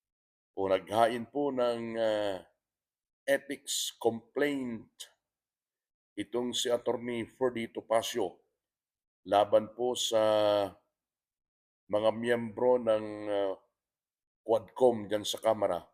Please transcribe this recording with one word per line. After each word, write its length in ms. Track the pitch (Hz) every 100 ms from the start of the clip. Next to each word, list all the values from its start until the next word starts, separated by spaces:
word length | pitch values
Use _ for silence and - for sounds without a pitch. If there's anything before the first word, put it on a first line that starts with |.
| _ _ _ _ _ -
o 160 | 95
naghain 560 | 95 85 107 117 120 117
po 240 | 143 143
ng, 480 | 127 120 117 117 113
uh, 400 | 110 107 104 92 - _ _ _ _ _ _ _ -
ethics 720 | 139 - 139 - - - -
complaint 1120 | 117 113 - 135 143 139 127 110 - _ - _ _ _ _ _ _ _ _ _ _ -
itong 400 | 101 120 123 113
si 160 | 127
Attorney 560 | 120 - 113 123 117 107
Ferdy 400 | _ 127 117 113
Topacio 720 | 110 - 113 107 120 90 - _ _ _ _ _ _ _ _ 92
laban 480 | 101 104 110 107 -
po 160 | 123
sa 320 | 120 - 110 107 107 104 104 95 - _ _ _ _ _ _ _ _ _ _ _
mga 180 | 104 110 110
miyembro 640 | 117 120 117 110 123 123
ng, 280 | 113 107 107 104 104
uh, 240 | 101 98 92 _ _ _ _ _ _ _ _
Quadcom 640 | - 120 - - 127 113
dyan 240 | 98 107 98
sa 160 | -
Kamara. 400 | 110 107 98 87 -